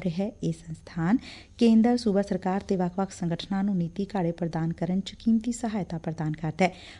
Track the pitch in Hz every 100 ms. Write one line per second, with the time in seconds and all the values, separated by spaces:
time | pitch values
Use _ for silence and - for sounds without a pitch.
0 | 180 165 202 - 165 160 165 160 - -
1 | 165 262 - - - - 233 226 233 240
2 | 233 196 202 180 190 196 - 196 175 180
3 | 190 - 175 170 - 196 202 190 165 175
4 | 196 196 170 170 170 165 165 165 170 190
5 | - - - 226 233 233 233 208 170 165
6 | 165 160 156 156 156 - 185 - - -